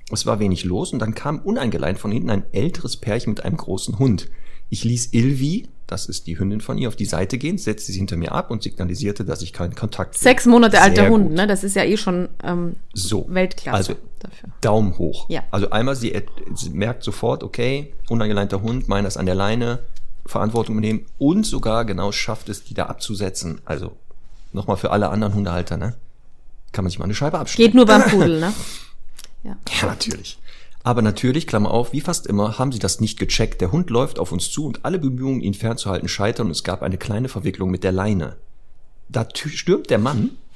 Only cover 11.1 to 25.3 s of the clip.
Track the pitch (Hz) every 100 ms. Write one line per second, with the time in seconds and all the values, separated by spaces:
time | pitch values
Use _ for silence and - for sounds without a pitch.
11.1 | 220 180 160 208 196 202 196 - 214 -
12.1 | 180 180 - - 175 175 - - - 92
13.1 | 107 - 90 185 - - 101 98 - -
14.1 | - - - - - 113 107 104 87 85
15.1 | - - - - 98 98 104 123 135 113
16.1 | 101 101 - - - 104 82 104 123 -
17.1 | 98 113 135 - - 123 139 147 - -
18.1 | 117 107 101 101 98 110 127 - 101 101
19.1 | - 92 95 101 117 117 120 - - -
20.1 | - - - 104 117 110 107 107 110 -
21.1 | - 139 190 214 120 110 110 120 90 95
22.1 | - - 107 - 98 - 101 82 - -
23.1 | 101 98 - 90 76 - 78 85 - -
24.1 | - - - - - 95 98 - 101 98
25.1 | 101 107